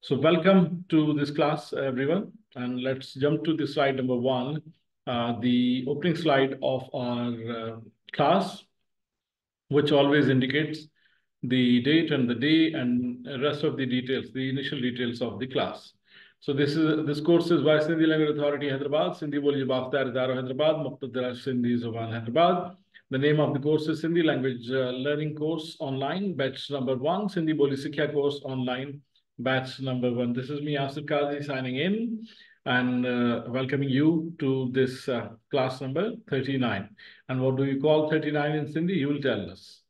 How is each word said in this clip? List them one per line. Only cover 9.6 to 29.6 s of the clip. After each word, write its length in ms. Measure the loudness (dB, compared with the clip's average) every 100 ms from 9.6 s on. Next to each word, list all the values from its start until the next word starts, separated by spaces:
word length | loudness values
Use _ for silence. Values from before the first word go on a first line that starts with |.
| _
which 240 | 2 4
always 380 | 4 6 4 4
indicates 580 | 4 2 0 -2 -6 -12 _ _ _ _ _
the 380 | -2 2 4 4 4
date 200 | 2 2
and 180 | 0 0
the 100 | 0 2
day 240 | 4 4
and 540 | 2 0 0 -2 -6 -10 -2
rest 220 | -2 0
of 120 | -2 0
the 100 | 0
details, 440 | -2 0 -4 -4
the 160 | -6 -4
initial 320 | -4 -4 -4
details 400 | -4 -2 -4 -4
of 200 | -6 -6
the 80 | -4
class. 460 | -2 -2 -4 -16 _ _ -20 -20 _
So 120 | -4
this 200 | 0 2
is, 300 | 2 2 2 0
this 140 | -2
course 300 | 4 4 6
is 120 | 4
by 180 | 6 4
Sindhi 260 | 4 2 4
Language 220 | 4 2
Authority, 360 | 2 0 0 -2
Hyderabad, 400 | -2 -2 0 0
Sindhi 300 | -2 -4 0
Boli 200 | 2 0
Bakhtar 420 | 0 0 0 -2 0
Idaro, 260 | 0 0 -2
Hyderabad, 400 | -4 0 0 2
Muqtadar 560 | -2 -8 -8 -4 -4
Sindhi 460 | -4 -4 -2 0 0
Zuban, 340 | -2 -6 -6
Hyderabad. 640 | -6 -2 4 4 4 -2 -12 _ -20 _
The 80 | 0
name 220 | 2 4
of 120 | 2
the 80 | 0
course 280 | 0 0 0
is 140 | -4
Sindhi 220 | 0 2
Language, 460 | 2 2 -2 -4 -4
uh, 180 | -2 -2 -2 -4
Learning 280 | -2 -4
Course 420 | -4 -4 -4 -6 -10
Online, 520 | -6 -4 -4 -4 -4
batch 360 | -2 -4 -4 -8
number 260 | -6 -2 -2
one, 320 | 0 -2 -2
Sindhi 260 | -2 -2
Boli 220 | 2 2 0
Sikhya 340 | -6 -2 -2
Course 300 | 0 0 -2
Online, 600 | -6 -4 -4 -4 -6 -12 _ _ _ _
batch 420 | -2 0